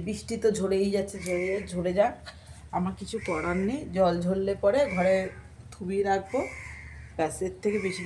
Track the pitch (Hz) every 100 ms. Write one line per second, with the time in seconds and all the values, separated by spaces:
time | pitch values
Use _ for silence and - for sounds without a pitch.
0 | 175 208 - 226 220 175 190 190 196 196
1 | 196 196 180 180 185 202 190 175 175 185
2 | 233 - - - - - - 170 185 190
3 | 196 220 - 156 170 180 196 285 190 180
4 | 180 175 175 190 196 196 202 262 269 185
5 | 185 190 185 - - - - - 185 196
6 | 196 196 190 262 370 - - - - -
7 | - - 156 - 185 - 208 208 190 185